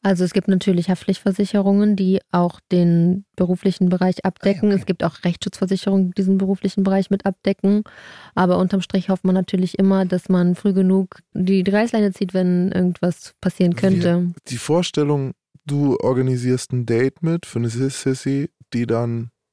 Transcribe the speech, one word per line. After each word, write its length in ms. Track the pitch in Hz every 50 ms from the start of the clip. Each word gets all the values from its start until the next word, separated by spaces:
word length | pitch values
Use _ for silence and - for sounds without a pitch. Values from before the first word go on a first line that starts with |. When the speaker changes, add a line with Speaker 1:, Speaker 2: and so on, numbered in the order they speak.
| _
Speaker 1:
Also 200 | 196 196 175 185
es 80 | 180 -
gibt 160 | 208 180 -
natürlich 420 | 190 185 - - 185 175 170 -
Haftpflichtversicherungen, 1040 | 180 - - - 190 - - 202 190 - 208 190 - 208 196 196 196 202 208 214 208
die 240 | 190 190 185 190 190 - _ -
auch 260 | 175 175 175 - - _ _ -
den 520 | 180 175 175 170 170 170 175 180 196 196 _ _
beruflichen 520 | - 180 175 180 175 - 196 180 - 190 180
Bereich 360 | 175 180 180 185 180 - -
abdecken. 380 | 190 180 _ - 196 202 175 -
Speaker 2:
Ah, 20 |
ja, 80 | 208 202
okay. 80 | 196
Speaker 1:
Es 60 | 190
gibt 180 | - 185 - -
auch 180 | 165 - - -
Rechtsschutzversicherungen, 880 | 175 170 - - 196 - - - 180 196 185 - - 196 196 190 180
die 60 | 180
diesen 240 | - 196 185 190 190
beruflichen 440 | 196 190 196 190 - 196 - - 196
Bereich 260 | 190 190 196 196 -
mit 140 | 202 196 -
abdecken. 600 | 196 190 _ _ - 196 _ - 190 202 208 214 - - - - - - - - - _
Aber 240 | - 185 180 180 180
unterm 220 | 185 180 - 190
Strich 300 | 180 - - 196 175 -
hofft 120 | 190 180 _
man 140 | 185 185
natürlich 420 | 190 185 - - 180 185 175 - -
immer, 260 | 196 196 196 190 190
dass 240 | 185 185 180 - -
man 280 | 185 180 180 175 180
früh 160 | - - 208 190
genug 480 | 190 190 185 190 190 190 180 - - _ _ _
die 280 | - 185 180 196 190 185
Reißleine 500 | 196 196 208 220 240 - 220 208 202 185
zieht, 220 | - 202 180 -
wenn 380 | 190 185 180 180 180 180 190 -
irgendwas 640 | 185 185 180 175 - - 180 175 - - - _ _
passieren 340 | - 180 - - 185 175 175
Speaker 3:
Wir 60 | -
Speaker 1:
könnte. 460 | - 190 190 185 170 175 170 175 180 175 170 - _ -
Speaker 3:
die 80 | 135 117
Vorstellung, 760 | - - 151 170 180 - - - 151 143 147 143 135 131 - _ _ _ _ - _
du 300 | 147 143 143 143 139 127 -
organisierst 720 | - 123 131 127 131 131 131 123 120 127 127 123 - - -
ein 120 | 123 120
Date 380 | 113 117 113 127 135 - _ -
mit 240 | 160 165 170 -
für 140 | - - 117
eine 80 | 117 117
Sis-, 340 | 113 120 131 135 135 - -
Sissy, 480 | 135 131 131 - 139 139 139 139 - _ _ - _ -
die 140 | 117 120
dann 440 | 117 120 113 120 120 117 117 117 120 _ _ _ _